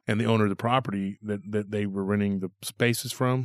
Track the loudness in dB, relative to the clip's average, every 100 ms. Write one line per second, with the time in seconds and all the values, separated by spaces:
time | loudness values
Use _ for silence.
0 | -4 0 2 4 4 0 0 0 0 -2
1 | -4 -6 -6 -6 -4 -4 -2 -2 -2 -2
2 | 0 2 2 0 -4 -8 -14 0 0 0
3 | -4 -2 0 0